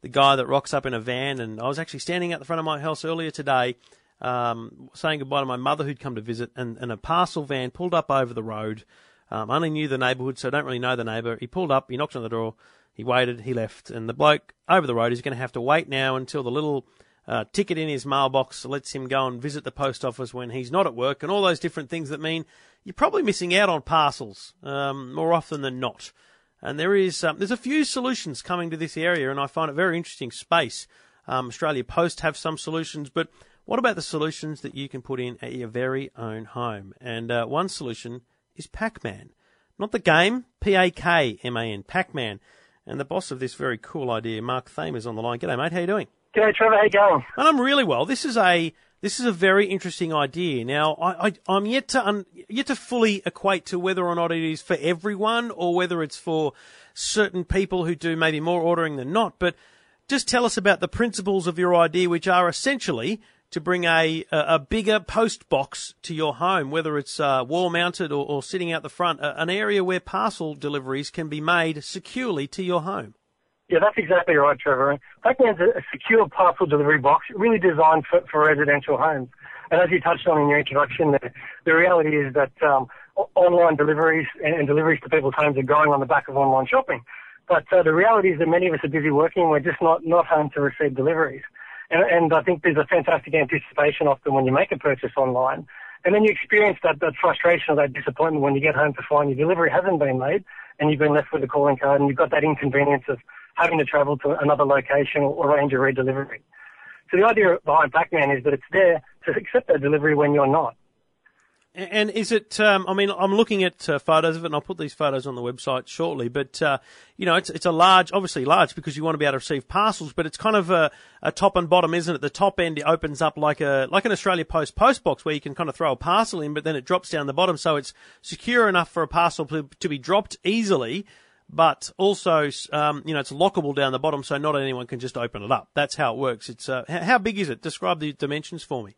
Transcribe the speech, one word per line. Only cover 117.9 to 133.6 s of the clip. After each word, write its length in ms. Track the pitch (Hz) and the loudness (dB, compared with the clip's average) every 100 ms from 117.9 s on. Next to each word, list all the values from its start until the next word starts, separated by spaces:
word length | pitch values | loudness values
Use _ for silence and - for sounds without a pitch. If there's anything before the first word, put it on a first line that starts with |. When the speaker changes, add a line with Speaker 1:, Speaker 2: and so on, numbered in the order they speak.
| 185 180 | 8 4
Speaker 1:
obviously 320 | 190 185 151 | -2 -2 -4
large 320 | 131 180 156 | 2 4 4
because 220 | - 151 143 | -2 -10 -6
you 80 | |
want 80 | 160 | -4
to 40 | 156 | 0
be 80 | |
able 80 | 147 | 0
to 40 | 135 | -2
receive 320 | - 143 - | -4 -6 -4
parcels, 420 | 185 214 - 151 | 0 0 -2 -8
but 140 | - | -6
it's 120 | 160 - | -6 -4
kind 200 | 220 214 | 0 0
of 120 | 170 | 2
a, 220 | 175 151 - - _ | 2 2 -2 -20 _
a 100 | - | -6
top 240 | - 196 | -2 -2
and 140 | 185 170 | -2 2
bottom, 240 | 180 165 | 2 2
isn't 200 | 170 165 | -2 -4
it? 60 | 151 | -4
The 100 | 143 | -6
top 300 | - 196 190 | 0 0 0
end 240 | 170 147 | -4 -2
opens 360 | 147 165 156 139 | 0 0 -2 -2
up 160 | 156 - | -4 0
like 240 | 151 151 | -2 0
a, 260 | 147 139 131 | 0 0 0
like 140 | 190 | -2
an 80 | 226 | 0
Australia 320 | 190 196 180 | -2 -2 -2
Post 320 | 156 165 151 | -2 -4 -4
post 260 | - 233 262 | 2 2 4
box 220 | 175 135 | -2 -2
where 100 | 156 | -4
you 80 | 151 | -6
can 140 | 143 | -6
kind 140 | 139 160 | -6 -6
of 60 | - | -2
throw 160 | 160 | -2
a 20 | |
parcel 460 | 127 165 190 226 180 | -2 2 2 2 -4
in, 120 | 151 | -4
but 120 | 151 | -4
then 100 | 156 | -4
it 80 | 151 | -6
drops 260 | 127 180 - | -2 -2 -2
down 180 | 160 143 | -6 -2
the 60 | |
bottom, 220 | 139 180 | 0 0
so 220 | 156 170 147 | 2 -2 -2
it's 160 | 135 _ - _ | -4 _ -20 _
secure 460 | - - - 247 220 | -18 -10 -2 2 4
enough 220 | 180 165 | 2 0
for 140 | 170 | -4
a 40 | 151 | -2
parcel 380 | 170 170 - | 0 0 0
to, 240 | 147 156 143 _ | -6 -6 -8 _
to 80 | 175 | -6
be 100 | 143 | -6
dropped 380 | 123 202 208 - | 0 0 0 -6
easily, 640 | 175 226 208 165 117 170 196 _ _ _ _ | -2 0 2 0 0 -6 -10 _ _ _ _
but 440 | 147 165 139 - - | 2 2 2 -12 -2
also, 500 | 190 190 185 160 147 | 0 0 2 2 0
s-, 200 | - - | -6 -6
um, 300 | 151 151 147 | -2 -2 -2
you 80 | 147 | -6
know, 60 | 151 | -6
it's 120 | 135 | -6
lockable 440 | 143 190 190 | 0 0 0